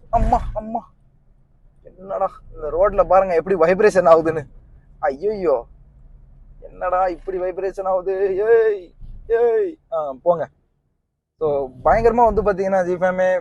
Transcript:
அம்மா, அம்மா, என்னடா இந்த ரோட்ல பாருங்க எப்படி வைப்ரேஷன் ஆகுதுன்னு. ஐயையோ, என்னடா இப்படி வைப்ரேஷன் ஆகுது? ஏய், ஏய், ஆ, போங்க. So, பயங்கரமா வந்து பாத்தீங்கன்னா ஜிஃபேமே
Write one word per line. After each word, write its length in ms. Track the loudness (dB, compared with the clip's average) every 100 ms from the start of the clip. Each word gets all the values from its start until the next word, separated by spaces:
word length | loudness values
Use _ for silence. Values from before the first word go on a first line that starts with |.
| -6
அம்மா, 300 | -2 0 0 -2
அம்மா, 380 | -10 -8 -10 -12 _ _ _ _ _ _ _ _ _ -20 -20
என்னடா 320 | -10 -4 -4 -6 -20
இந்த 160 | -12 -6
ரோட்ல 360 | 0 0 2 2
பாருங்க 280 | 2 2
எப்படி 220 | 0 0 0
வைப்ரேஷன் 500 | 2 4 2 4 6
ஆகுதுன்னு. 360 | 6 4 -4 -8 -18 -20 -20 _ -6
ஐயையோ, 680 | -6 -4 -6 -4 -2 -2 -4 -20 -20 -20 -20 -20 -20 -20 -20 -20
என்னடா 460 | -20 -8 -4 0 -2
இப்படி 320 | -4 -8 -6
வைப்ரேஷன் 460 | -4 -4 -6 -6
ஆகுது? 520 | -2 -2 -2 -2 -2 0
ஏய், 580 | 4 4 4 -2 -8 -20 -20 -16 -4
ஏய், 500 | 0 2 2 -2 -6 -8
ஆ, 240 | -6 -6 -4
போங்க. 260 | -2 -2 -2 _ _ _ _ _ _ _ _ -6
So, 300 | -2 -2 -4 -4
பயங்கரமா 580 | 0 4 2 4 2 2
வந்து 0 |
பாத்தீங்கன்னா 440 | 0 0 0 0 0
ஜிஃபேமே 540 | 0 -2 0 0 0